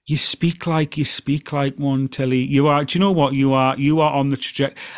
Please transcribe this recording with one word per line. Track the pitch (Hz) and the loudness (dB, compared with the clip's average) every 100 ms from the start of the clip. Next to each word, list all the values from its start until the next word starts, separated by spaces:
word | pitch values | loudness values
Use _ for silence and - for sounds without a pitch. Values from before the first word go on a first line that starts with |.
| - | -4
you | 151 | -2
speak | - - 170 170 170 | -2 0 -2 -2 -2
like, | 160 151 151 | -2 -2 -2
you | |
speak | 139 - - 147 - | -4 -2 -2 -4 -4
like | 147 139 135 | -4 -2 -2
one, | 139 135 131 | -2 0 -2
Tilly. | - 131 127 | -2 -2 0
You | 135 139 147 | 2 2 2
are, | 147 | 2
do | 147 175 | 0 0
you | |
know | 196 | 2
what? | 175 139 | 2 2
You | 135 135 | 2 2
are, | 131 131 131 | 2 2 0
you | 139 156 | 0 2
are | 151 | 2
on | 139 139 | 2 0
the | 135 | -2
traje-, | - - 139 - - | -4 -4 -4 -6 -16